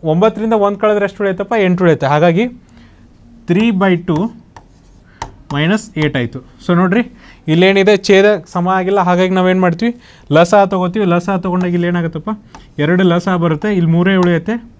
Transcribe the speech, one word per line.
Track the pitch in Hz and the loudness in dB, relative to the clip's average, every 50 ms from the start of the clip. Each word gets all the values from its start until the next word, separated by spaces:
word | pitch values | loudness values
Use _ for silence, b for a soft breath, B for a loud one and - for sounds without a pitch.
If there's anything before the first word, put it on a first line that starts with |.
| - 160 | -2 -2
ಒಂಬತ್ತರಿಂದ | 156 165 196 220 220 214 214 226 226 214 202 | 0 2 2 0 0 0 -4 -2 0 2 0
ಒಂದು | 202 202 202 | 0 -2 0
ಕಳೆದ್ರೆ | 214 214 208 208 202 196 | 0 0 0 0 -2 -4
ಎಷ್ಟು | 196 - 208 | -4 -4 -4
ಉಳಿಯುತ್ತಪ್ಪ? | 196 190 180 196 196 233 226 202 185 | -4 -4 -4 -4 -4 -2 0 0 0
ಎಂಟು | 180 175 185 | 0 2 2
ಉಳಿಯುತ್ತೆ. | 175 156 135 - 131 143 | 2 2 2 0 0 0
ಹಾಗಾಗಿ | 151 160 175 165 175 226 247 240 - b b b b b b b b b b b _ - - - - - - | 2 2 2 2 0 -2 -4 -6 -12 b b b b b b b b b b b _ -20 -20 -20 -20 -6 -2
ತ್ರೀ | 170 185 220 233 220 185 | -2 0 0 0 0 0
ಬೈ | 196 196 185 165 170 - | 0 0 0 0 -2 -4
ಟು | 165 151 185 226 - - - _ _ - _ _ _ _ _ _ - - B B B B B - - - - _ - | -4 -2 -4 -6 -8 -12 -20 _ _ -20 _ _ _ _ _ _ -20 -20 B B B B B -16 -16 -20 -18 _ -4
ಮೈನಸ್ | 143 151 165 180 185 - - - 156 151 | -2 -2 0 0 -2 -4 -6 -6 -2 -2
ಏಟ್ | 151 147 139 | -2 -2 -2
ಆಯ್ತು. | 120 117 - 135 - - - - - | -6 -6 -8 -12 -18 -18 -20 -20 -4
So | - 175 170 | -2 0 2
ನೋಡ್ರಿ, | 180 185 180 240 233 - B B B B B B B - 156 | 2 2 2 0 -2 -4 B B B B B B B -2 0
ಇಲ್ಲೇನಿದೆ | 170 185 190 196 196 196 202 214 190 196 - | 2 4 4 4 4 4 2 2 0 2 2
ಛೇದ | 202 190 196 208 214 190 156 - - | 4 4 4 4 2 0 -4 -8 -8
ಸಮ | 185 175 180 185 190 | -6 -2 -2 -2 -2
ಆಗಿಲ್ಲ, | 185 185 196 202 185 180 | -2 -2 0 0 0 0
ಹಾಗಾಗಿ | 180 180 185 185 190 185 | 2 0 0 0 0 0
ನಾವೇನು | 180 185 185 185 185 | 2 2 2 2 2
ಮಾಡ್ತೀವಿ? | 180 170 175 226 240 240 B B B B B B B 139 | 0 0 0 -2 -4 -4 B B B B B B B 2
ಲಸ | 156 170 170 214 208 196 190 | 2 4 4 4 2 2 2
ತಗೋತೀವಿ. | 196 185 180 180 180 220 208 185 170 | 0 -4 -4 -4 -2 -2 -2 0 0
ಲಸ | 175 175 180 196 185 180 | 0 -2 -2 -6 -4 -4
ತಗೊಂಡಾಗ | 190 175 180 185 180 175 175 | -4 -4 -2 -2 -2 -2 -2
ಇಲ್ಲಿ | 175 175 | -2 -2
ಏನಾಗುತ್ತಪ್ಪ? | 175 175 170 165 165 160 156 - 214 208 B B B B B B B - 147 | -2 -2 -4 -4 -6 -8 -8 -8 -10 -10 B B B B B B B -4 -2
ಎರಡು | 151 180 180 196 185 170 | 0 2 2 2 2 2
ಲಸ | 175 175 196 185 180 165 | 2 0 -2 -2 0 0
ಬರುತ್ತೆ, | 170 160 151 - 214 208 185 | 0 -2 -2 -4 -4 -2 0
ಇಲ್ಲಿ | 170 160 165 | 0 0 2
ಮೂರೇ | 170 175 190 196 190 180 | 2 2 2 2 2 2
ಉಳಿಯುತ್ತೆ. | 180 175 165 170 208 220 240 233 - - _ | 2 0 -2 -2 -4 -8 -8 -8 -14 -20 _